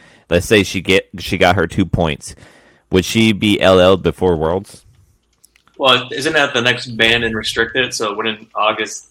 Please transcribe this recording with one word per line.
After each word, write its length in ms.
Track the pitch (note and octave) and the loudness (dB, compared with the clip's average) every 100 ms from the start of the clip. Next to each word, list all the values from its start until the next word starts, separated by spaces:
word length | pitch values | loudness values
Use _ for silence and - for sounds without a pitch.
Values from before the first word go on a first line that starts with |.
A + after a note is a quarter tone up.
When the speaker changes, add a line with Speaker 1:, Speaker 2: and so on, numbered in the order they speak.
| _ _ - | _ _ -2
Speaker 1:
let's 160 | E2+ E2+ | -2 2
say 160 | A2 | 2
she 180 | F#2+ G2 | 2 -4
get, 280 | E2 F#2+ - F#2+ | 0 0 0 -12
she 200 | D#2+ F#2+ | -8 0
got 180 | F2+ F2+ | 2 2
her 100 | E2 | 0
two 200 | - F2+ | -2 -2
points, 480 | - E2 C#2+ - - - _ _ _ - | 0 -2 -4 -10 -20 -20 _ _ _ -2
would 140 | F2+ | 0
she 280 | F2+ A2+ A2+ | 0 2 2
be 280 | G2 G#2+ G2+ | 2 2 2
L 160 | F2 F#2+ F2+ | 4 6 6
L'd 80 | F#2+ | 4
before 340 | D2+ D#2+ F#2 E2 | 0 0 0 0
Worlds? 480 | D#2+ F2+ G#2 - _ _ _ _ _ _ _ _ _ - | -2 -4 -8 -20 _ _ _ _ _ _ _ _ _ -4
Speaker 2:
Well, 300 | C3+ B2+ B2 | 0 0 -2
isn't 200 | C3+ C#3+ | -6 -2
that 200 | D#3+ C#3 | 0 0
the 60 | B2+ | 0
next 280 | A#2+ A#2 - | -2 -2 -6
ban 360 | A2+ A2+ A#2 | -2 0 2
and 100 | A#2 | -2
restricted? 600 | A2 G#2+ - A2+ C3+ B2 | -4 -6 -4 -4 -2 -4
So 200 | - A2 | -4 -6
wouldn't 340 | G#2 A2 G#2+ - | -4 -6 -6 -10
August 540 | G#2+ G#2+ A2 G#2+ - - | -4 -2 -2 -6 -10 -18